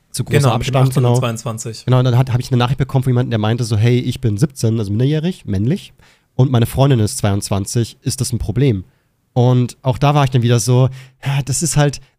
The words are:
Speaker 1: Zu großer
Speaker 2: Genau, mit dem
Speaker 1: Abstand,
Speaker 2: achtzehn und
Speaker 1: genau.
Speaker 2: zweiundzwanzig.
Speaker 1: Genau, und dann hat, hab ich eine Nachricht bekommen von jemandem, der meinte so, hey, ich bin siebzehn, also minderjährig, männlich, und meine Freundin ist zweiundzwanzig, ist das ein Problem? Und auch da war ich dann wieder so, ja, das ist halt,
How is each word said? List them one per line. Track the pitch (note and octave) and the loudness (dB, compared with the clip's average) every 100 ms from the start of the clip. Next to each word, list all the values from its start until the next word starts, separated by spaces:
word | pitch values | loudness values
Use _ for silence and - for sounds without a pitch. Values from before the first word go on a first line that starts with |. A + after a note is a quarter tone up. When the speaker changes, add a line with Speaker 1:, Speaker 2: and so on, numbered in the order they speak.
| _ | _
Speaker 1:
Zu | - | -10
großer | B2 D3 | -2 2
Speaker 2:
Genau, | C#3 A#2 | 2 0
mit | B2 | 0
dem | C3 | 0
Speaker 1:
Abstand, | C3 | 2
Speaker 2:
achtzehn | C3+ | 2
und | B2 | 2
Speaker 1:
genau. | A#2+ | 2
Speaker 2:
zweiundzwanzig. | B2 A2+ A#2 A2 A#2 A2 - | 0 -4 -8 -10 -10 -8 0
Speaker 1:
Genau, | B2+ | 2
und | |
dann | B2+ A#2+ | 2 2
hat, | C3 | 2
hab | A#2 | -2
ich | - | 0
eine | B2 | 0
Nachricht | B2 C3+ | 0 -2
bekommen | C3+ C3+ | 0 0
von | C3 | 0
jemandem, | A#2+ B2+ | 0 0
der | A2+ | -2
meinte | G#2+ A#2 | 0 -2
so, | A#2 A2 | 0 2
hey, | A#2 B2 | 2 2
ich | A#2+ - | 0 -4
bin | A#2+ G2+ | -4 0
siebzehn, | C#3 - A2+ A2+ | -2 0 -2 0
also | G2 | -2
minderjährig, | G#2+ C3 D#3 E3 F#3 | 0 0 0 -2 -6
männlich, | - F#2+ A2+ F#3+ - _ _ _ _ - | -6 -2 -2 -2 -6 _ _ _ _ 0
und | C3 | 2
meine | A#2+ A#2 | 2 0
Freundin | - C#3 B2 | 2 2 4
ist | G#2+ - | 0 0
zweiundzwanzig, | G#2+ G2 - G2 G2 A#2+ A2+ - | -2 -2 -2 -4 -2 -4 -4 -6
ist | C#3 - | -8 -4
das | C3 | -4
ein | A#2 | -4
Problem? | - G#2+ C#3 G2 - _ _ _ _ | -4 0 2 0 -6 _ _ _ _
Und | B2+ B2 B2+ A#2+ - | 0 4 4 0 -4
auch | B2+ B2 | -6 0
da | C#3+ | 2
war | D3 | 2
ich | C#3 | 2
dann | B2+ | 2
wieder | A#2 A#2+ | 2 2
so, | A#2 B2 C3 - - _ | 2 2 2 -2 -16 _
ja, | C3+ C#3 | -4 -2
das | C#3 C3 | -2 -4
ist | D#3+ D3+ | -2 0
halt, | C#3+ C3+ - | 0 -2 -14